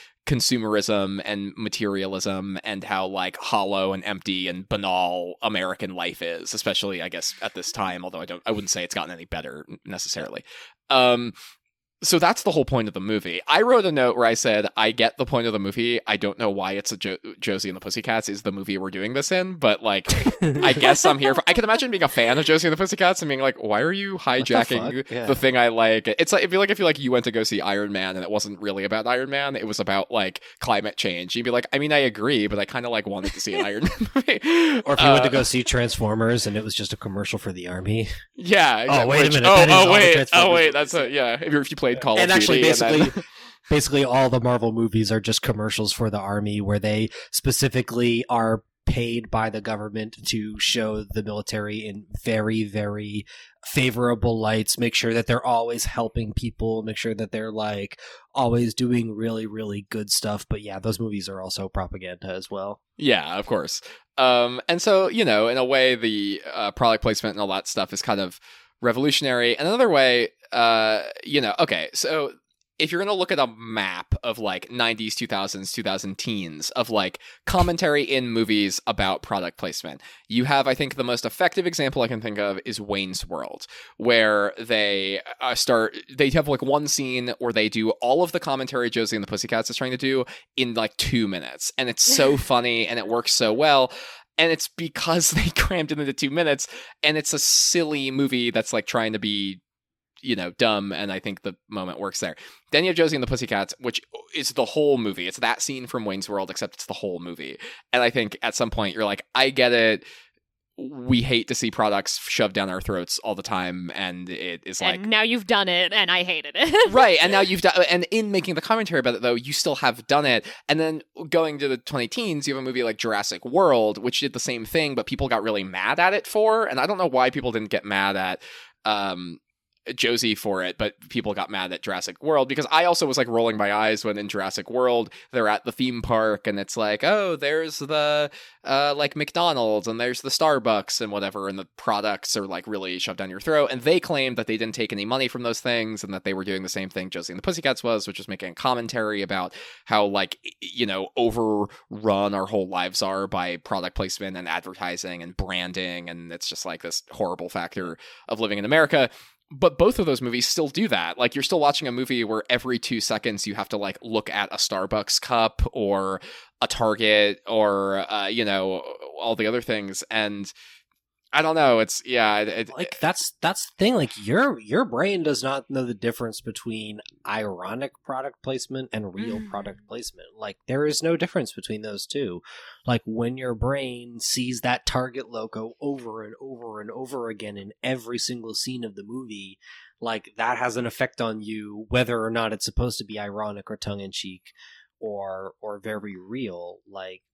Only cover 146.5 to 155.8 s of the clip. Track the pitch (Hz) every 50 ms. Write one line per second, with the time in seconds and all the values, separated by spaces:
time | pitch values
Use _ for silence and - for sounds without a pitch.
146.5 | 95 95 95 92 - 101 95 92 - 98 92 95 - 85 85 - 165 190 - 196
147.5 | 175 165 - 139 123 - - 120 113 107 98 104 95 - 95 - 95 - 98 90
148.5 | 85 - - 131 127 120 120 110 - 117 110 107 107 101 98 90 98 92 90 95
149.5 | - - - - - - _ - 113 107 104 101 98 101 95 - - - - -
150.5 | - _ - 87 87 113 120 101 95 95 95 92 - 127 120 117 110 120 113 107
151.5 | 107 104 104 101 - - _ _ - 104 107 107 98 98 101 101 101 98 95 104
152.5 | 110 101 95 92 92 90 90 92 92 - 104 95 95 98 98 95 101 92 90 90
153.5 | 90 85 - - 104 95 87 90 - - 98 92 - - 101 95 92 90 90 80
154.5 | 80 85 - 95 92 - 90 90 90 90 - 90 87 87 85 87 90 - 101 92
155.5 | 92 90 90 90 87 95